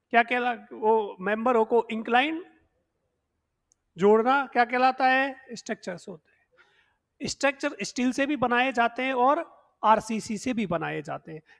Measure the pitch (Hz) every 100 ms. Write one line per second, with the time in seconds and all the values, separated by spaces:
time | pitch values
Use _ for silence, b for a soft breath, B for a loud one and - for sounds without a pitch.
0 | _ 233 240 247 247 233 208 233 214 226
1 | 208 190 185 220 226 233 220 233 226 226
2 | 226 233 285 320 381 _ _ _ _ _
3 | _ _ _ _ _ _ _ _ _ -
4 | 196 220 226 277 269 247 233 247 254 254
5 | 262 262 269 269 - 226 - 214 - 175
6 | - 170 _ _ _ _ b b b b
7 | _ _ 277 - 277 269 294 - 202 -
8 | 247 254 277 294 247 240 262 240 233 233
9 | 262 262 247 311 320 - _ _ 214 220
10 | - 220 - 208 - 233 196 165 156 156
11 | 151 139 - 156 b b